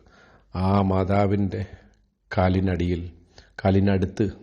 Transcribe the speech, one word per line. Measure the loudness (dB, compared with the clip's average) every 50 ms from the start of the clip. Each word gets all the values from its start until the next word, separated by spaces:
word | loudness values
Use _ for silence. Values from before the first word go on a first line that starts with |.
| _ _ _ -20 -20 _ _ _ _ _ -6
ആ | -2 0 2 2 2
മാതാവിൻ്റെ | 2 2 2 0 0 2 2 2 2 2 0 0 -2 -2 -4 -6 -10 -10 -12 -20 -20 -20 _ _ _ _ _ _ _ -6
കാലിനടിയിൽ, | -2 0 2 2 2 2 0 0 -2 -2 -2 -2 -2 -4 -6 -12 -16 -20 -20 _ _ -20 -20 _ -10 -2 0
കാലിനടുത്ത് | 2 2 4 2 2 2 0 -2 -2 -2 -2 -4 -4 -4 -8